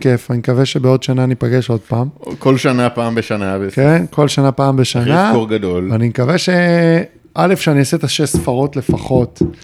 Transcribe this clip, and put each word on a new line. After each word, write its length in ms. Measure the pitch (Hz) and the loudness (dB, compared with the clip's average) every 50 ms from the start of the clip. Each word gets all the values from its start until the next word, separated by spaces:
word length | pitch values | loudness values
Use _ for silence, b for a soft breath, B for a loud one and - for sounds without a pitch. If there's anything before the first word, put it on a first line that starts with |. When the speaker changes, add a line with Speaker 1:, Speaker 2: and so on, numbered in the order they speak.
Speaker 1:
כיף, 300 | - 135 123 117 - - | 2 2 0 0 0 -4
אני 80 | 127 120 | -6 -4
מקווה 260 | 113 - 127 120 135 | -2 0 0 0 0
שבעוד 380 | 127 - 151 127 127 135 131 - | 0 0 0 2 2 2 2 0
שנה 240 | - 131 127 127 | 0 0 0 0
ניפגש 440 | 127 127 123 - 120 120 131 120 - | 0 0 -2 -2 0 0 0 0 0
עוד 100 | 117 113 | -2 -4
פעם. 280 | - - 113 113 123 139 147 - - - - - | -4 -4 -4 -4 -4 -4 -8 -12 -14 -14 -10 -2
Speaker 2:
כל 180 | - 131 135 | 0 2 2
שנה, 340 | 131 - 147 127 123 123 120 | 2 2 0 0 2 0 0
פעם 240 | 117 117 117 117 117 | -2 -2 -4 -2 -2
בשנה, 440 | 113 110 - 113 104 101 95 95 95 | -2 -2 -2 -4 -4 -4 -4 -4 -4
בסדר. 120 | 98 98 - - 135 | -4 -4 0 2 2
Speaker 1:
כן, 200 | 147 160 170 180 160 | 4 4 2 0 0
כל 180 | - - 151 139 | 0 0 0 2
שנה, 240 | - - 139 139 127 | 2 2 0 0 0
פעם 240 | - 139 135 135 | 0 0 2 2
בשנה. 260 | 131 127 - - 123 120 | 2 0 0 0 -2 0
Speaker 2:
אחרי 280 | 123 147 175 190 214 | 0 2 2 2 2
סקור 180 | 220 - 110 107 | 2 0 0 0
גדול. 400 | 110 110 98 92 87 90 90 95 113 | -2 -2 -2 -2 -2 -2 -2 -2 0
Speaker 1:
ואני 160 | 110 117 120 | 0 0 0
מקווה 300 | 110 - 127 123 165 185 | 0 0 0 0 0 0
ש-, 100 | - - 180 175 175 175 170 170 170 165 165 165 - - - _ _ _ - | 0 0 0 2 2 2 2 2 4 4 2 2 0 -4 -8 _ _ _ -2
א', 200 | - 165 180 190 | 0 0 2 2
שאני 220 | 170 - 170 151 143 | 0 0 2 2 2
אעשה 160 | 139 - - | 2 2 0
את 80 | 165 - | -2 -2
השש 180 | - - - 156 | -2 -2 -2 -2
ספרות 540 | 135 - 175 - - 127 123 139 143 139 | -2 -2 -2 -2 -2 -2 -2 -2 -2 -4
לפחות, 680 | 139 120 - - - 98 104 131 127 123 117 - - - - - - | -4 -2 -2 -2 -2 -2 0 0 0 0 0 -2 -4 -4 -4 -4 -8